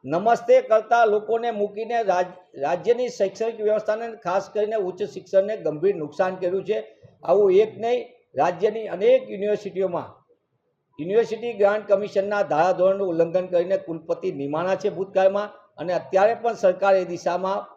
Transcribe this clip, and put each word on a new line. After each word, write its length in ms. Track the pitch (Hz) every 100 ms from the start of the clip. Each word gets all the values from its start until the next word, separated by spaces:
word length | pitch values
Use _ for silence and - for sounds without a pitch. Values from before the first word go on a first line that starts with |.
| 127
નમસ્તે 500 | 165 214 226 233 254
કરતા 420 | 254 220 214 233 220
લોકોને 440 | 208 214 226 233
મૂકીને 460 | 214 202 196 226 233
રાજ-, 340 | 202 180 180 - _ 139
રાજ્યની 460 | 139 175 202 240 247
શૈક્ષણિક 480 | - 196 190 226 214
વ્યવસ્થાને, 460 | 208 214 214 214 233 220
ખાસ 280 | 175 190 190
કરીને 280 | 214 208 220
ઉચ્ચ 220 | 180 180 208
શિક્ષણને 420 | 185 - 190 196 214
ગંભીર 380 | 160 151 190 180
નુકસાન 380 | 147 - 185 185
કર્યું 300 | 180 190 180
છે. 120 | 185 - _ - _
આવું 300 | - 190 202
એક 180 | 185 220 -
નહીં, 240 | 226 247 226 _ _ 123
રાજ્યની 520 | 160 175 208 220 208
અનેક 340 | 175 220 262 208
યુનિવર્સિટીઓમાં 800 | 208 208 208 202 180 185 170 123 - _ _ _ _ _ _ _ -
યુનિવર્સિટી 540 | 160 214 226 214 240
ગ્રાન્ટ 340 | 202 202 214 202
કમિશનના 560 | 196 208 202 196 208
ધારાધોરણનું 640 | 165 151 175 175 185 196 196
ઉલ્લંઘન 400 | 165 170 180 180
કરીને 300 | 175 175 190
કુલપતિ 520 | - 165 160 165 190
નિમાણા 420 | 147 143 151 185 185
છે 140 | 196
ભૂતકાળમાં 600 | 160 190 190 190 202 208 - _ -
અને 160 | 170
અત્યારે 420 | 170 - 185 208 220
પણ 260 | 233 214
સરકાર 320 | 190 175 196 190
એ 100 | 175
દિશામાં 600 | 170 180 180 185 196 202